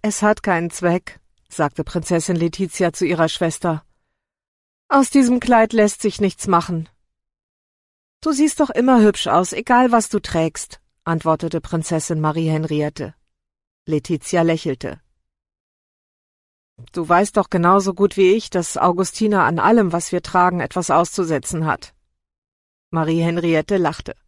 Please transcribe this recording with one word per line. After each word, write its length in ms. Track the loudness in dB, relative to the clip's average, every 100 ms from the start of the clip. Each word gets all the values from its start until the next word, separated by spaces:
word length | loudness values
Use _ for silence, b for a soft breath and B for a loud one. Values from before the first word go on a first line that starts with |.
"Es 200 | -4 0
hat 200 | 2 2
keinen 280 | 0 -2 -2
Zweck", 500 | -2 -2 -2 -4 -20 _ _ _
sagte 360 | -4 -4 -4
Prinzessin 500 | -6 -6 -2 -2 0
Letizia 580 | -2 -2 -4 -8 -2 -2
zu 140 | 0 -2
ihrer 220 | 0 0
Schwester. 560 | 0 -4 -2 -4 -4 _ _ _ _ _ _ _ _ _ _ _
"Aus 220 | 2 4
diesem 280 | 4 4 2
Kleid 340 | 4 4 4
lässt 300 | 4 2 2
sich 180 | -4 0
nichts 280 | -4 -2 0
machen." 400 | 0 0 -8 -8 _ _ _ _ _ _ _ _ _ _ _ _ _
"Du 120 | -4
siehst 260 | 0 0 2
doch 120 | -2
immer 300 | 2 4 6
hübsch 280 | 6 4 0
aus, 240 | 0 0
egal 400 | -6 2 2 4
was 160 | 2 0
du 100 | -6
trägst", 640 | -4 -2 -2 -4 -14 -18 _ _
antwortete 560 | -4 -2 0 -2 -2 -6
Prinzessin 600 | -6 -6 -4 -6 -4 -2
Marie 280 | -2 -2 -2
Henriette. 680 | -2 -2 -4 -4 -6 -12 -14 _ _ _ _ _ _ -4
Letizia 560 | -4 -2 -6 -2 0
lächelte. 580 | 0 0 -4 -8 -10 -14 _ _ _ _ _ _ _ _ _ _ _ _ _ _ _ _ _ _ -12
"Du 180 | -10 2
weißt 280 | 2 4 0
doch 120 | 0
genauso 460 | 2 4 4 2
gut 220 | 0 0 4
wie 160 | 4
ich, 180 | 4 0
dass 260 | -4 -4 0
Augustina 680 | 0 0 -4 -2 0 2 0
an 140 | 2
allem, 320 | 2 4 2
was 180 | -2 -4
wir 100 | -6
tragen, 380 | -2 2 2 0
etwas 320 | -4 -4 0
auszusetzen 720 | 2 2 -2 -2 -2 -4 -4
hat." 300 | -4 -4 -8 _ _ _ _ _ _ _ _ _ _
Marie 320 | -4 -2 0
Henriette 540 | 0 -2 0 0 0 0
lachte. 400 | 0 -2 -14 -16